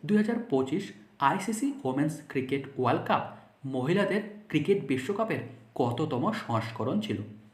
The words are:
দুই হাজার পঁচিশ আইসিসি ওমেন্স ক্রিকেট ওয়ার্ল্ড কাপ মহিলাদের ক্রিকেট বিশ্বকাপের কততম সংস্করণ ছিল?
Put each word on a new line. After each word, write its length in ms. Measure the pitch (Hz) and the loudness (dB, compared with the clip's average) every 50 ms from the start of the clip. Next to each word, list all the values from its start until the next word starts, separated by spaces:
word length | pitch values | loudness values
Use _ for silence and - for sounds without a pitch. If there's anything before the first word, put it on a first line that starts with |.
| - | 0
দুই 100 | 151 208 214 | 4 4 4
হাজার 180 | 208 214 233 233 - - | 4 4 0 -2 -2 0
পঁচিশ 340 | - 135 131 131 151 180 - - - - - - - _ - 139 | 2 2 2 2 0 -2 -2 -4 -12 -16 -20 -20 -6 _ 2 2
আইসিসি 380 | 156 196 - - 220 - - 277 277 - - 131 | 2 2 -2 -4 -4 -2 -2 -2 -2 -2 -2 -2
ওমেন্স 260 | 127 135 151 156 156 - - - | 0 2 0 0 0 -6 -10 -4
ক্রিকেট 320 | - 139 127 - 139 139 135 - - - | -2 -2 -2 0 -2 -2 -4 -6 -4 0
ওয়ার্ল্ড 260 | 127 123 135 165 - - | 2 2 2 2 2 2
কাপ 140 | 214 131 - - - - - - _ _ - 135 135 | 0 0 0 -4 -10 -16 -20 -20 _ _ -10 -4 -4
মহিলাদের 480 | 131 123 135 175 202 202 - 175 214 214 - - - - - | -2 0 2 2 4 4 2 2 0 -2 -4 -12 -16 -14 0
ক্রিকেট 280 | - 156 147 175 202 196 - - | 0 0 4 4 2 2 4 0
বিশ্বকাপের 500 | 135 120 - - 202 202 226 220 170 120 - - - - - - - - | -2 -2 0 -2 -2 -2 0 0 0 -4 -4 -8 -12 -16 -20 -18 -2 0
কততম 440 | 139 117 117 117 160 156 - - 147 196 220 - - | 0 0 2 0 -2 -2 0 0 0 0 0 -2 -4
সংস্করণ 520 | - 120 110 110 - - - 110 123 147 214 - | -2 -2 -2 -2 -2 -6 -4 -2 0 0 0 0
ছিল? 120 | - 107 - - - - - - - | -2 -4 -4 -4 -8 -12 -18 -20 -20